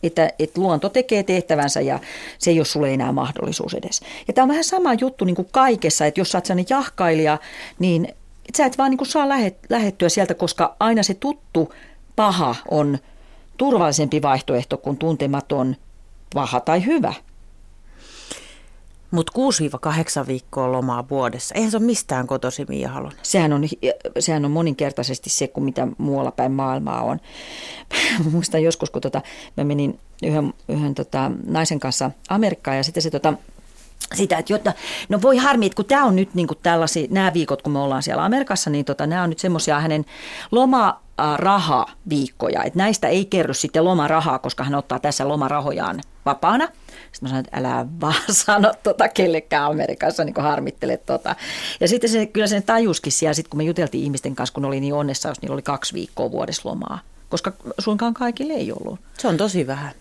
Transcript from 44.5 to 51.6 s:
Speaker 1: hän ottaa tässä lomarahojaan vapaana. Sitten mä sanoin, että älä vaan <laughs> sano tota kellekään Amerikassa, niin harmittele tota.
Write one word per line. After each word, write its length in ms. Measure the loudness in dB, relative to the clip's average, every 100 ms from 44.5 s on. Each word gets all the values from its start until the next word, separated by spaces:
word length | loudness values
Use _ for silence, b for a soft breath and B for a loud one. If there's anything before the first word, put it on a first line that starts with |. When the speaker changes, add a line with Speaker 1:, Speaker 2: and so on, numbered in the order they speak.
| -4
Speaker 1:
hän 120 | -2 -2
ottaa 240 | -2 -2
tässä 280 | -2 -2 -2
lomarahojaan 760 | 0 0 -2 -2 -4 -4 -6 -10 -6 -4
vapaana. 400 | 0 2 2 0
Sitten 540 | -4 -20 -20 -20 -10
mä 80 | -4
sanoin, 160 | -4 -4
että 120 | -4
älä 280 | -2 -2 -4 -4
vaan 140 | -2 -2 0 0
<laughs> 60 | 2
sano 260 | 4 4 2
tota 260 | -2 2 2
kellekään 640 | 2 2 0 0 0 0
Amerikassa, 520 | -2 -4 -2 -2 -2
niin 120 | -4 0
harmittele 600 | 0 0 -4 -6 -4 -4
tota. 380 | -2 -4 -4 -8 B B